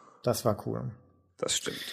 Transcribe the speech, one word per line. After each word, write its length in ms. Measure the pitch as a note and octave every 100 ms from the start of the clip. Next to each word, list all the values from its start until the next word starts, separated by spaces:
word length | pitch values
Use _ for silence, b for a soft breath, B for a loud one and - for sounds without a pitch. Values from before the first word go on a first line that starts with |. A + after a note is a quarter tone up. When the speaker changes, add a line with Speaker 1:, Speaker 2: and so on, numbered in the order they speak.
| b b
Speaker 1:
Das 200 | - A#2
war 120 | A#2 G#2 A#2+
cool. 140 | A2+ C3 - - _ _ -
Speaker 2:
Das 180 | - -
stimmt. 220 | - B B